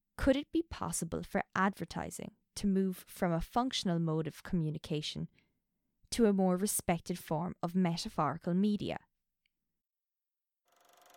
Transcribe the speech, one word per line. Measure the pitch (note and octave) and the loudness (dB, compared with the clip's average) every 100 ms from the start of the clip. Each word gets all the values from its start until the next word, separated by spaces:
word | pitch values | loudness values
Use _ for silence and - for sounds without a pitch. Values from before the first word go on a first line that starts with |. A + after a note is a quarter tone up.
| _ - | _ 2
could | C#4 C4+ | 4 4
it | D4 | 0
be | E4 | -4
possible | - - - - E3 E3 | -4 -6 -6 -4 -4 -6
for | E3+ G3 - - | -4 -4 -2 0
advertising | G3 G3 E3+ F3+ - - - - _ - | 0 0 -8 -8 -8 -10 -14 -16 _ -4
to | G3+ | 0
move | F#3+ F#3+ F#3 - | 2 2 -2 -12
from | - F#3 | -2 0
a | E3 | 0
functional | - A#3+ B3+ - G3 E3+ | 0 0 0 -2 0 0
mode | E3 D#3 E3 | 2 0 -4
of | - | -8
communication | - F3+ D#3 D#3 - D3+ - D3+ D#3+ _ _ _ _ _ _ _ _ | -4 -2 -2 -4 -6 -6 -6 -8 -10 _ _ _ _ _ _ _ _
to | - A3 | 4 4
a | |
more | G3 F#3 F3+ | 6 4 4
respected | G#3 - - E3+ - F3 | 2 0 0 0 -2 -8
form | - D#3 F3+ - | -4 -2 -2 -4
of | F3 F3+ | 0 2
metaphorical | F3 E3+ - - D3 D#3 F3+ F3+ | 2 0 -4 0 0 0 0 2
media? | G#3 G#3 - D2+ - _ _ _ _ _ _ _ _ _ _ _ _ _ _ _ _ _ _ _ _ | 2 2 -2 -6 -10 _ _ _ _ _ _ _ _ _ _ _ _ _ _ _ _ _ _ _ _